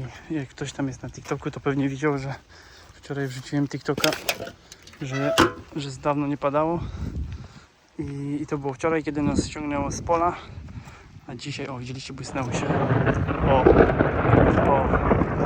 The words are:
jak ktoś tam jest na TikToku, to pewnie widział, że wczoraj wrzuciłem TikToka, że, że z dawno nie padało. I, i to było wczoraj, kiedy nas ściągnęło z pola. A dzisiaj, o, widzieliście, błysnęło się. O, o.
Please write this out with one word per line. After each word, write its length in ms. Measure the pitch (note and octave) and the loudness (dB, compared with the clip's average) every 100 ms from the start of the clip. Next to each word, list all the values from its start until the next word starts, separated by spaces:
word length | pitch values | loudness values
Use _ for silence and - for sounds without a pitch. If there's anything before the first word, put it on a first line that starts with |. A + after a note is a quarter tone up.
| B2+ - - | -8 -12 -6
jak 180 | D#3 C3 | -6 -6
ktoś 220 | - C#3 | -8 -10
tam 160 | - C#3 | -4 -6
jest 160 | B2 | -6
na 60 | - | -12
TikToku, 420 | - - C#3+ D3+ | -14 -6 -6 -4
to 80 | C3+ | -4
pewnie 300 | C#3+ C#3 C#3 | -2 0 0
widział, 280 | C3+ D3+ C#3+ | 0 0 0
że 180 | C3+ C3 - - - - - | -4 -10 -12 -20 -20 -20 -20
wczoraj 340 | - - C#3 C#3 | -20 -10 -6 -4
wrzuciłem 400 | B2+ B2+ D3 C#3+ | -6 -4 0 0
TikToka, 420 | C#3+ - C#3+ D#3 - - - - - - - - - | -2 -4 0 0 -2 -4 -6 -6 -14 -20 -20 -20 -12
że, 340 | C#3 C3+ C#3+ C3+ - - - E3 | -8 -2 0 4 2 2 -12 -10
że 160 | C#3+ | -10
z 80 | C3 | -4
dawno 280 | D3+ C#3+ C#3+ | -2 0 0
nie 100 | C#3+ | 0
padało. 420 | C#3+ C#3+ D#3+ E3+ - - - - - - - - - _ _ - | 0 2 0 0 -4 -8 -8 -6 -8 -10 -14 -18 -20 _ _ -10
I, 380 | D3 C#3 C#3+ C#3+ | -8 -6 -6 -6
i 60 | D3+ | -4
to 100 | D3+ | -4
było 160 | C#3 | -4
wczoraj, 300 | C3 E3+ D#3+ | -2 0 0
kiedy 180 | D3+ D3 | -2 -2
nas 260 | D3 C3+ - | 0 0 -2
ściągnęło 440 | D#3 D3+ C#3+ C#3 | -6 -4 -2 -4
z 100 | C3 | -6
pola. 340 | - E3+ F3 E3+ - - - - - - - - - | 0 2 2 -2 -12 -16 -14 -14 -16 -20 -20 -20 -14
A 80 | B2+ | -12
dzisiaj, 320 | C#3+ C#3 C3 | -10 -8 -8
o, 100 | A#2+ | -8
widzieliście, 360 | B2 C3 - | -10 -10 -12
błysnęło 400 | C#3 C3 C#3 B2+ | -12 -8 -6 -4
się. 120 | - - - - - - - - - - | -4 0 0 2 2 4 2 0 2 4
O, 160 | C3+ B2+ - - - - - - - C3+ - C#3 | 6 8 8 8 6 2 2 4 6 8 6 4
o. 420 | C#3 C3 C3+ - - D#3+ - | 4 4 2 4 2 2 0